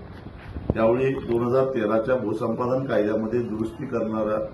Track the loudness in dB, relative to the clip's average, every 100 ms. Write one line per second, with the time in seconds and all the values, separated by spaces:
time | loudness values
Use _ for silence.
0 | -12 -16 -16 -14 -12 -6 -2 2 4 4
1 | 2 0 0 0 2 4 2 2 2 2
2 | 2 2 0 -2 -2 0 0 0 2 2
3 | 2 0 0 0 0 -2 -4 -6 -4 -2
4 | -2 -2 0 -2 -4